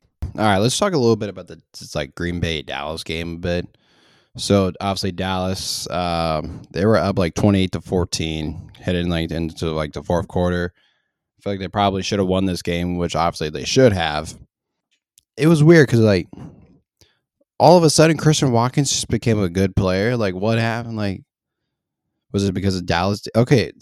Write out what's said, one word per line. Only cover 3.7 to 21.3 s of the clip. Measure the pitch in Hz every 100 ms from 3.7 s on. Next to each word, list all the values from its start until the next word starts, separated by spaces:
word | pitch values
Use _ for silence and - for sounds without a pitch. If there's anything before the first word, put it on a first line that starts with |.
| _ _ _ _ _ _ -
So, | - 101 95 -
obviously, | 101 95 98
Dallas, | 87 92 95 92 95 - - -
um, | 87 87 85 82 78 78 80 -
they | - 107
were | 104
up, | 92 95
like, | 85
twenty-eight | - 104 98 92
to | 82
fourteen, | - 92 85 - 80 78 76 76 - -
heading, | - 90 87
like, | 82 82
into, | 80 82 - 82
like, | 78 76
the | 82
fourth | 73 87 -
quarter. | 92 90 87 87
I | - _ _ _ _ _ _
feel | 101
like | 98
they | 90
probably | 104 101 95
should | 92 101
have | 92
won | 92 95
this | 87
game, | - 85 90 87
which | 85
obviously | 78 85 - 78
they | 76 -
should | 131 127
have. | 95 80 76 80 - - _ _ _ _ _ _ _ _ -
It | 156
was | 160 151
weird | 165 131
'cause, | 120
like, | 110 95 - - - - - _ _ _ _ _ _ _ _ -
all | 131 180
of |
a | 160
sudden, | - 160 147
Christian | 151 151 139
Watkins | 117 123 - 131
just | - -
became | 113 117 107
a | 92
good | 92 95 101
player. | 95 92 110 123
Like, | 101
what | 90 107 113
happened? | 117 113 117 110
Like, | 101 92 -